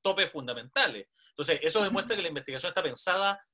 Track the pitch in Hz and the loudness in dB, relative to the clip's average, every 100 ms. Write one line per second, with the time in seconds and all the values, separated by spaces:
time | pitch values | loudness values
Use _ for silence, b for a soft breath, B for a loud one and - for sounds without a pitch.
0 | 196 190 175 151 123 117 123 277 226 107 | 2 2 0 -2 -8 -8 -4 0 0 -2
1 | 98 b b - 143 143 156 220 196 233 | -14 b b -6 0 2 4 2 2 0
2 | 233 214 170 147 - 135 170 175 160 120 | 0 -2 -2 -6 -8 -6 -2 -2 -2 -2
3 | - 185 196 196 _ | 0 2 2 0 _